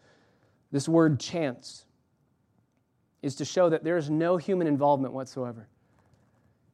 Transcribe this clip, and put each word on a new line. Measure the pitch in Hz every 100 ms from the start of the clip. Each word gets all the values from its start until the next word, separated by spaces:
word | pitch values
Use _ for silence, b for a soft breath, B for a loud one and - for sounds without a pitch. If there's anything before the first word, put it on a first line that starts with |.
| b b b b b b b
this | 139 135
word | 165 160 135
chance | - 175 147 120 - - _ _ _ _ _ _ _ _ _ _ _ _ _ _
is | 147 -
to |
show | 143 - 175
that | 160
there | 156 175
is | 147
no | 156 165 180
human | 175 185 165
involvement | 139 143 143 127
whatsoever. | 131 127 - 123 113 117 _ _ _ _ _ _ _ _ _ _